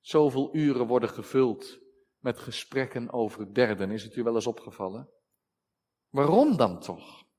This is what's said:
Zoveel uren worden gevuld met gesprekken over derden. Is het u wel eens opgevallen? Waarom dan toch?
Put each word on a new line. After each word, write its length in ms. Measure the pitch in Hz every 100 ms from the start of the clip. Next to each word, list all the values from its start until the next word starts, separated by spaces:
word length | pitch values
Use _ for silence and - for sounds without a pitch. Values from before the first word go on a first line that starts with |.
Zoveel 540 | - 156 151 127 143
uren 320 | 156 151 127 120
worden 220 | 123 113
gevuld 680 | - 104 131 127 107 - - - _ _ _
met 200 | 131 117
gesprekken 760 | - - - 135 131 131 117
over 420 | 123 110 - 101
derden. 360 | - 123 101 98
Is 120 | 110
het 140 | 107 -
u 60 |
wel 120 | 117
eens 120 | 117 120
opgevallen? 640 | 113 - - 95 104 143 _ _ _ _ _ _ _ _ _ _
Waarom 480 | 135 147 185 302 196
dan 240 | 113 87
toch? 440 | - 85 - - _